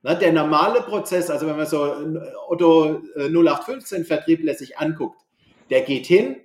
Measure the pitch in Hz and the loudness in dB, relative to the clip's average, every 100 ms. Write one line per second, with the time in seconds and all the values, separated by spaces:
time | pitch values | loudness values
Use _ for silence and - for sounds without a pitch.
0 | 131 170 180 160 151 151 190 240 - 208 | -2 0 2 2 2 2 2 0 -2 -6
1 | - 180 175 147 156 151 151 151 143 143 | -2 -4 -2 -4 -4 -4 -4 -2 -2 -4
2 | 156 160 - - - 175 170 160 156 156 | -8 -8 -10 -14 -6 2 6 6 4 -2
3 | - 147 143 165 165 143 - 262 - 185 | -8 -6 -2 4 4 2 -4 -10 -8 -8
4 | 165 - - 160 156 143 135 - 156 160 | -4 -4 0 0 0 -4 -10 -6 -6 -4
5 | 123 - _ _ _ _ _ 131 131 131 | -8 -10 _ _ _ _ _ 0 2 -4
6 | - 180 262 - | 4 4 4 -6